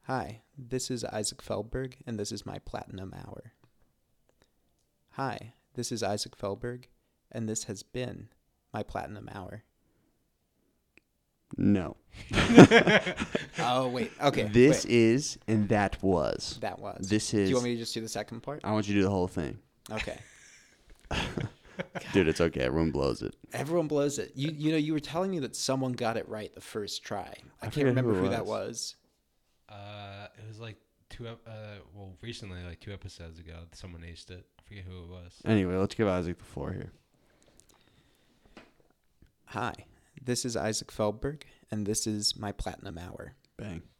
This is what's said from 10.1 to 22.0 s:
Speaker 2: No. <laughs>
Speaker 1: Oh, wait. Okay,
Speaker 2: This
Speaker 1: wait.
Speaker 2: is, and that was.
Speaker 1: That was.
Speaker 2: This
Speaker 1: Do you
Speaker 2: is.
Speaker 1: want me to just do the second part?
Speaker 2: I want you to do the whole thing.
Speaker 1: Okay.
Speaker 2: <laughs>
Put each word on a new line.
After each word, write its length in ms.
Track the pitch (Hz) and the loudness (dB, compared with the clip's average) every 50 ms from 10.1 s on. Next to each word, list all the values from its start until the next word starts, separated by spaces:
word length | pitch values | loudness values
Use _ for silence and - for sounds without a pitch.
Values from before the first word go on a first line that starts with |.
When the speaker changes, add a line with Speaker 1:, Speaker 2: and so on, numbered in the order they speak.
| _ _ _ _ _ _ _ _ _ _ _ _ _ _ _ _ _ - _ _ _ _ _ _ _ _ _ _ - - | _ _ _ _ _ _ _ _ _ _ _ _ _ _ _ _ _ -20 _ _ _ _ _ _ _ _ _ _ -2 2
Speaker 2:
No. 400 | - 101 101 95 87 73 - - _ _ - - - - | 4 4 4 4 2 -2 -8 -12 _ _ -20 -18 -12 -2
<laughs> 60 | - - - - 233 233 170 - 220 233 - - 214 208 - 180 175 - - - - - - - - - | 2 2 4 10 12 12 12 12 12 8 8 8 6 4 4 2 -4 -4 -6 -2 -2 -4 -4 -4 -6 -4
Speaker 1:
Oh, 280 | 165 120 123 127 131 127 | 0 0 2 2 0 0
wait. 220 | 123 127 113 - - - | -2 -2 -4 -4 -4 2
Okay, 220 | - 143 131 - 104 | 2 2 2 2 0
Speaker 2:
This 420 | 104 104 117 123 143 139 - - | 4 10 10 12 12 10 8 4
Speaker 1:
wait. 80 | - 117 | 4 6
Speaker 2:
is, 460 | 120 113 113 113 135 147 - - - - - | 8 8 8 8 4 2 -2 -8 -10 -2 0
and 200 | 110 107 104 98 | 2 2 4 4
that 320 | 110 107 101 98 - - - | 4 4 4 2 0 0 2
was. 560 | 95 92 85 69 53 50 - - - - - | 4 4 4 4 2 -2 -4 -6 -8 -8 -6
Speaker 1:
That 160 | 113 104 90 - | -6 -6 -6 -6
was. 300 | 101 101 90 90 92 95 | -10 -12 -8 -8 -2 2
Speaker 2:
This 220 | 104 107 - - | 2 2 2 2
Speaker 1:
Do 60 | - 107 | 2 4
you 60 | 101 | 4
Speaker 2:
is. 100 | 95 131 | 6 4
Speaker 1:
want 120 | 127 120 | 2 2
me 80 | 120 120 | 0 -2
to 60 | 117 | -2
just 140 | 117 113 - | -4 -6 -6
do 80 | 117 | -6
the 60 | 110 110 | -6 -6
second 340 | - 117 107 - 117 117 | -6 -6 -6 -8 -10 -12
part? 200 | - - 143 151 - | -10 -10 -10 -8 -4
Speaker 2:
I 80 | - | 0
want 160 | 107 107 104 101 | 0 0 2 2
you 60 | 101 | 4
to 60 | 101 | 4
do 40 | 98 | 4
the 60 | 95 | 4
whole 180 | 101 95 90 90 | 4 2 0 0
thing. 300 | - - 80 67 - - _ _ _ _ _ - | -2 -4 -4 -4 -6 -10 _ _ _ _ _ -10
Speaker 1:
Okay. 260 | 107 110 - - - - - - - - - - - - - _ _ _ _ _ - _ - - | -8 -6 -6 -6 -8 -10 -14 -20 -20 -20 -20 -20 -20 -20 -20 _ _ _ _ _ -20 _ -12 -6
Speaker 2:
<laughs> 60 | - - - - - - - - - _ _ - - - - - _ - | -4 -4 -4 -4 -4 -6 -6 -6 -8 _ _ -20 -10 -10 -10 -8 _ -12